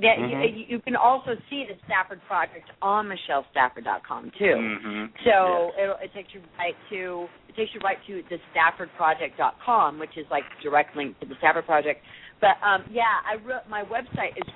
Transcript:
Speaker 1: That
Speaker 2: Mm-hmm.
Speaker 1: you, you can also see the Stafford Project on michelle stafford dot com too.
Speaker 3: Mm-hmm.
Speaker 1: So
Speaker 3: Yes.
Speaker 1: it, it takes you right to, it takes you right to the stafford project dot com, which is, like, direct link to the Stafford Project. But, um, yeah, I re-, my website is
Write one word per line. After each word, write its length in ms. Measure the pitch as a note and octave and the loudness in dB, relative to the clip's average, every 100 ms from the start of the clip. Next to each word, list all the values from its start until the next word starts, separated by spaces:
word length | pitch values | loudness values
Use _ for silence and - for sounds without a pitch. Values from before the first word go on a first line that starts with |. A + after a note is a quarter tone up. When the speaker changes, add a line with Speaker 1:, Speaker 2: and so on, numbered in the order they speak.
Speaker 1:
That 180 | A3 A3 | 4 4
Speaker 2:
Mm-hmm. 380 | A#3+ A#3 A3+ A3 | 0 0 -2 -2
Speaker 1:
you, 80 | A3+ | -8
you 120 | A#3+ | -8
can 140 | - B3 | -4 2
also 360 | A#3 B3+ C4 G#3+ - | 4 4 -2 -8 -8
see 160 | C#4 A3+ | -10 -10
the 120 | F#3 - | -12 -4
Stafford 360 | G3 F#3 F#3 - | -2 -2 -8 -4
Project 420 | F#3 E3 E3 - - | -2 -2 -6 -20 -4
on 260 | G3 G#3 G#3 | 0 0 -2
michelle 380 | F#3 - C#3+ C3 | -6 -2 -2 -2
stafford 340 | C#3+ B2+ - A2+ | 2 0 0 -6
dot 160 | F#2+ - | -6 -6
com 260 | A#2+ A#2+ - | -12 -10 0
too. 200 | G3 B2 | 2 2
Speaker 3:
Mm-hmm. 480 | A2+ G#2+ A2 G#2 A2 - | 0 -4 -6 -8 -8 0
Speaker 1:
So 480 | A#3+ G3 F#3 F3 F3 - | 4 6 4 2 0 -2
Speaker 3:
Yes. 200 | G3 F#3+ | -4 -4
Speaker 1:
it, 40 | - | -10
it 80 | |
takes 160 | G3+ F3+ | -14 -18
you 80 | G3 E3 - | -20 -16 -8
right 160 | F3 D3+ - | -8 -8 -10
to, 340 | G3 F3+ F3 F3 - _ | -8 -6 -8 -10 -14 _
it 60 | - | -6
takes 160 | G#3+ | -6
you 60 | G#3+ | -2
right 140 | G3 F#3+ - | -2 -2 -6
to 160 | F#3+ D#3 | -12 -10
the 80 | E3+ - | -12 -4
stafford 380 | F3+ E3 E3+ E3+ - | 2 2 2 -8 0
project 400 | D#3+ D#3+ D3 - | 2 2 -2 -2
dot 180 | C3+ - - | -2 0 2
com, 320 | A3+ D#3 D3+ | 4 4 0
which 160 | D#3 D#3+ | -10 -12
is, 80 | C#3+ | -4
like, 140 | D3 - - | -4 -4 -8
direct 340 | D3 D3 D3 D3+ | 0 2 2 -2
link 220 | C#3 - | -8 -8
to 40 | C3 | -14
the 100 | C3+ | 0
Stafford 260 | D#3+ D#3 D#3+ | 2 2 2
Project. 360 | D3+ D3 C#3+ - - - - | 2 2 -4 -8 -20 -20 2
But, 180 | G3+ F3+ | 4 4
um, 220 | G#3 F#3+ F#3 | 2 2 0
yeah, 320 | A3 A3+ F#3+ G3+ | 0 0 0 -2
I 160 | G#3+ | -6
re-, 220 | A3 B3+ - | -6 -10 -8
my 140 | G#3 | -8
website 540 | G3 A#3 B3 C4 F#3+ - | -6 -6 -6 -6 -6 -6
is 80 | - | -12